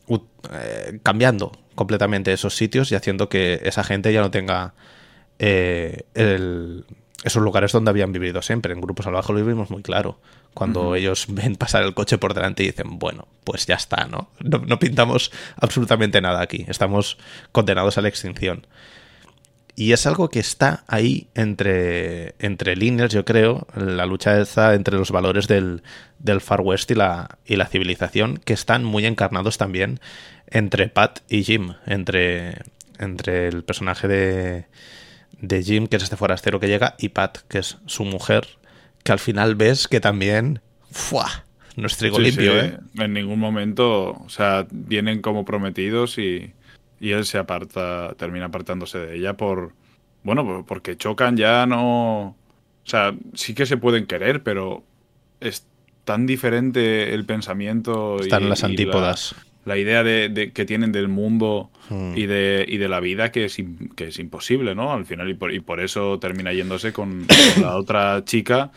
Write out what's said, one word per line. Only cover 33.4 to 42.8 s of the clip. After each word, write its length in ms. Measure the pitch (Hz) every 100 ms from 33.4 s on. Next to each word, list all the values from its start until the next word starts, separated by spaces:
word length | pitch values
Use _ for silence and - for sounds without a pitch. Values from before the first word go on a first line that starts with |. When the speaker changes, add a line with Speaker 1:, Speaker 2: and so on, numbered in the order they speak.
| 87
Speaker 1:
el 160 | 85
personaje 460 | 85 90 95 90 101
de, 580 | 98 95 92 92 87 - - - - - - _ -
de 220 | 95 95
Jim, 240 | 90 107 113
que 120 | 104
es 40 |
este 140 | 98 101
forastero 420 | 117 92 - 98
que 80 | 101
llega, 300 | 101 123 -
y 120 | 101
Pat, 280 | - 95 - -
que 120 | 98
es 200 | 90 - -
su 180 | -
mujer, 440 | 101 95 - 107 - - _ - - _
que 80 | -
al 80 | 98
final 340 | - 101 110
ves 320 | 107 110 135 -
que 140 | 120
también, 600 | 104 104 98 107 123 135 - _ _
¡fua! 540 | - - - - - - _ - -
No 100 | 104
es 100 | -
trigo 200 | 110 107
Speaker 2:
Sí, 60 |
Speaker 1:
limpio, 260 | 120 135 101 110
Speaker 2:
sí, 60 | 160
Speaker 1:
¿eh? 120 | -